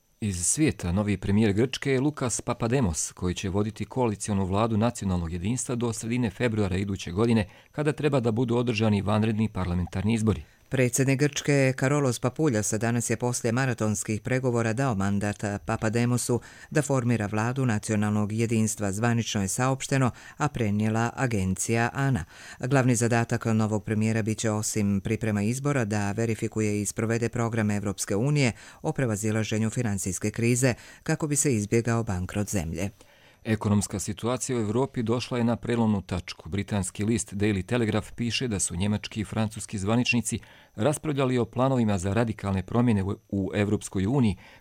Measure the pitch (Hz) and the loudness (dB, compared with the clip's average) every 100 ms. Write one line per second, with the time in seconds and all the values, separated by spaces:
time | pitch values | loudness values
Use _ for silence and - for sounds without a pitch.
0 | _ _ 107 90 87 - 151 - 90 90 | _ _ -4 -2 -2 2 2 2 -2 0
1 | 104 98 - 101 110 95 131 - 139 131 | 0 0 2 2 4 4 0 0 -2 0
2 | 143 147 127 - - 120 117 135 107 80 | 0 -2 -4 -4 -4 -2 0 2 2 0
3 | - - 90 90 98 95 107 - 104 - | -6 -4 -4 -2 -2 -2 -2 -4 -8 -2
4 | 120 101 - 98 95 98 117 110 117 - | 0 -2 -2 -2 0 2 2 2 0 0
5 | 98 90 85 87 92 127 - 123 120 110 | -2 -2 -2 -4 -4 -4 -4 -2 -2 -4
6 | 113 123 120 - 123 107 98 90 98 98 | -4 0 -2 0 0 2 0 0 -2 -4
7 | - 87 120 113 95 - - - 151 - | -4 0 4 4 2 -6 -14 -4 -2 0
8 | 147 139 117 110 127 120 123 107 110 101 | 0 2 2 0 2 2 2 2 2 2
9 | 92 107 110 107 110 - 90 87 87 98 | 2 2 2 2 0 0 -2 -2 -2 -2
10 | 101 117 110 90 - - _ 127 123 - | 0 2 2 2 -2 -20 _ 0 2 2
11 | 135 135 147 - - 143 131 131 135 147 | 2 2 2 0 0 2 2 2 0 2
12 | 139 117 123 - 156 107 104 107 113 120 | 0 0 -4 0 0 2 0 0 0 0
13 | - 113 123 120 120 117 131 117 107 104 | 0 -2 0 0 0 0 0 0 0 0
14 | - 107 - 127 131 120 113 110 139 98 | -2 -4 -2 0 2 2 2 2 0 0
15 | 98 101 104 104 107 101 - 113 110 113 | 2 0 0 -2 -4 -4 -4 -2 0 2
16 | 120 123 - 117 - - - 156 143 135 | 2 0 0 -2 -2 -18 -4 -2 2 0
17 | 120 117 104 107 113 131 131 107 - 107 | 2 0 0 -2 -2 0 0 0 0 0
18 | 104 107 104 110 117 113 110 - 101 98 | 2 0 0 0 0 2 2 0 -4 0
19 | 120 117 110 107 95 - 131 135 - 139 | 2 2 0 0 -2 0 0 0 0 2
20 | 127 - - - 151 - 107 104 107 110 | 2 0 -14 -4 -4 0 0 2 2 2
21 | 117 - 131 110 92 92 - 113 117 - | 0 0 -2 0 0 -2 0 0 0 0
22 | 139 123 - - - - 127 135 127 117 | 0 0 -2 -14 -20 -8 0 4 4 4
23 | 117 117 117 117 117 110 107 107 - 107 | 4 2 2 0 2 2 2 0 -2 0
24 | 110 113 107 107 113 107 104 110 101 98 | 2 2 0 0 0 0 -2 0 2 2
25 | - 110 113 104 101 127 139 139 107 104 | 0 -2 0 0 0 -2 -2 0 0 0
26 | 101 101 113 107 110 110 107 104 101 - | -2 -2 -2 -2 -4 -2 0 0 -2 -2
27 | 110 113 113 117 117 113 104 104 104 95 | 0 0 0 0 -2 0 0 0 -2 -4
28 | - 98 131 147 131 - - - 156 156 | -2 0 2 2 2 0 -12 -8 -6 -2
29 | 127 104 110 110 107 107 110 127 117 101 | 0 0 0 0 0 0 0 -2 -2 -2
30 | 98 87 107 - 117 123 131 113 - - | -4 -2 -4 0 0 2 2 0 -8 -12
31 | - 160 156 143 151 113 104 117 113 117 | -4 -2 0 0 2 2 2 0 2 0
32 | 110 92 90 104 104 104 80 82 98 - | 0 -4 -4 -4 -2 -2 -2 -4 -6 -8
33 | - - - _ 113 110 107 104 - - | -20 -20 -20 _ -4 -2 2 0 0 -6
34 | - 101 113 123 - 123 104 113 135 - | -6 -4 -4 -4 -2 -2 0 0 0 -2
35 | 113 120 - 127 117 113 117 120 113 101 | -2 -2 -2 0 0 0 0 2 2 2
36 | - 90 - - - 98 98 104 90 - | 0 -6 -6 -14 -8 -6 -2 -2 -2 -4
37 | 104 117 - 98 104 101 90 123 110 107 | 0 0 -2 -2 0 0 0 0 2 0
38 | - - 120 - 127 101 - 85 101 104 | -2 -6 -4 -2 -2 -2 -2 -2 -2 -2
39 | - 113 101 - 110 107 - 104 98 117 | -4 -6 -6 -2 -4 -4 -10 -4 0 2
40 | 123 120 - 113 - - - - 113 151 | 2 0 0 -6 -8 -20 -20 -2 0 0
41 | 156 139 131 127 110 120 131 131 110 101 | -2 0 2 2 0 2 2 4 2 2
42 | 92 101 117 - 101 95 92 117 123 104 | 0 0 0 -2 -2 -2 0 2 4 2
43 | 95 104 _ 98 92 95 101 107 - 98 | 0 -4 _ -4 -2 0 0 0 -2 -2
44 | 95 143 117 87 - - | 0 2 2 0 -8 -20